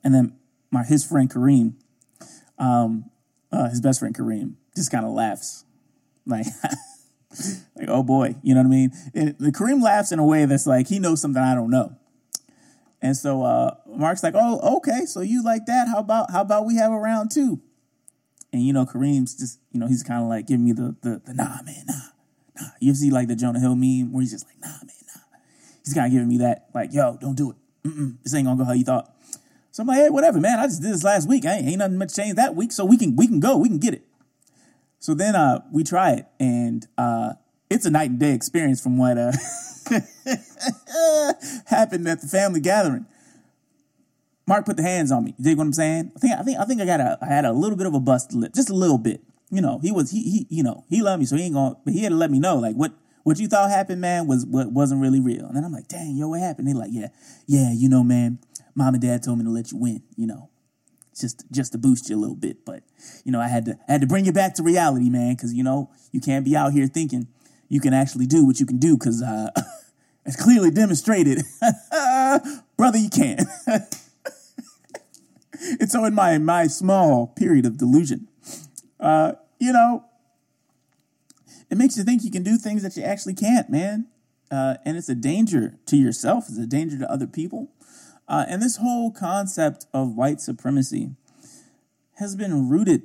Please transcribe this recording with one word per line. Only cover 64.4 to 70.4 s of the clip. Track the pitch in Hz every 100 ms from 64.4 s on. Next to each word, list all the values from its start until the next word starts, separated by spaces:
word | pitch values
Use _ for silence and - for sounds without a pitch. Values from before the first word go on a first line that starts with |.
| 190
to | -
reality, | 165 180 156 127 123
man, | 123 120
'cause, | 123 117
you | 120
know, | 131 139 135 _ _
you | 127
can't | 143 135
be | 135
out | 151 139
here | 143 135
thinking | 160 147 123 120 _ _ _ -
you | 143
can | 135
actually | 131 139 127
do | 127 160 135
what | 127
you |
can | 131 127
do, | 160 135
'cause, | 120 117
uh, | 123 110 110 - - - _
<laughs> | _ _ _
it's | - 135